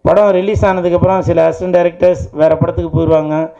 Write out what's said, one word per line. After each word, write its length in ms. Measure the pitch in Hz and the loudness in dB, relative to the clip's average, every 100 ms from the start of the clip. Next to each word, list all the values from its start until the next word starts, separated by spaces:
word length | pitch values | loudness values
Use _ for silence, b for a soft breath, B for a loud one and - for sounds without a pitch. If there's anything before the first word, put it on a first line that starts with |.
படம் 280 | 147 185 208 | 2 2 2
ரிலீஸ் 360 | 185 196 214 | 2 -2 0
ஆனதுக்கப்புறம் 540 | 202 185 175 170 180 190 | 0 0 0 0 0 0
சில 300 | 160 165 165 | 0 2 0
அசிஸ்டன்ட் 140 | 160 | -2
டைரக்டர்ஸ் 680 | 180 180 175 170 180 175 - | -2 0 0 0 0 0 -6
வேற 260 | 147 156 160 | -2 0 2
படத்துக்கு 420 | 170 - 170 160 | -2 -4 -4 -2
போயிடுவாங்க, 520 | 160 160 156 156 160 | 0 0 0 -4 -6